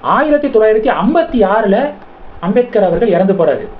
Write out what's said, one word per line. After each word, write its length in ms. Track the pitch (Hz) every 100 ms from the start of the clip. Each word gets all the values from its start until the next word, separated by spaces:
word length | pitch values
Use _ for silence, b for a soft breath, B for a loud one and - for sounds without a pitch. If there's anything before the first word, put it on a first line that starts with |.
ஆயிரத்தி 480 | 123 214 302 294 294
தொள்ளாயிரத்தி 420 | 226 214 214 220 160
ஐம்பத்தி 380 | 196 330 330 254 190
ஆறுல 220 | 214 208 202 285 - - - - -
அம்பேத்கர் 480 | 180 240 247 220 190
அவர்கள் 260 | 170 226 175
இறந்து 160 | 196
போறாரு. 340 | 170 156 127 - -